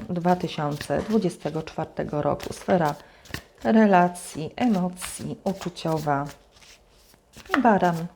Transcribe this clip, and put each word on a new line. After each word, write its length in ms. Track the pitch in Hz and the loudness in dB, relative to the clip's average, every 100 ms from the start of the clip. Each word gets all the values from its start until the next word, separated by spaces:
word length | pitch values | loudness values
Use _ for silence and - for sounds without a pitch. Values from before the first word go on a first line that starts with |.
| - | -6
dwa 280 | 175 170 180 | -2 2 2
tysiące 680 | 160 - 147 147 - 147 | 0 -4 -4 -4 -4 -2
dwudziestego 600 | - 214 180 - 147 160 | 2 2 2 -2 -6 -6
czwartego 600 | 160 - 156 - - 147 | -6 -8 -8 -6 -4 -2
roku 300 | 147 - - | -2 -2 -6
sfera 420 | - - 190 156 151 - - - - - _ | -10 0 2 2 -2 -10 -20 -16 -14 -14 _
relacji, 840 | 226 220 214 185 180 180 - - 156 - | 2 6 8 6 6 0 -10 -8 -8 -2
emocji, 840 | 247 190 180 180 - - 180 - | 0 2 0 -4 -12 -10 -10 -6
uczuciowa. 840 | 196 185 175 - 165 160 151 139 143 - _ _ - - _ _ _ _ _ - - 294 | -6 -4 -8 -6 -2 -2 0 0 -2 -10 _ _ -20 -20 _ _ _ _ _ -20 -4 0
Baran, 440 | 233 196 180 165 170 | 4 4 2 -2 -6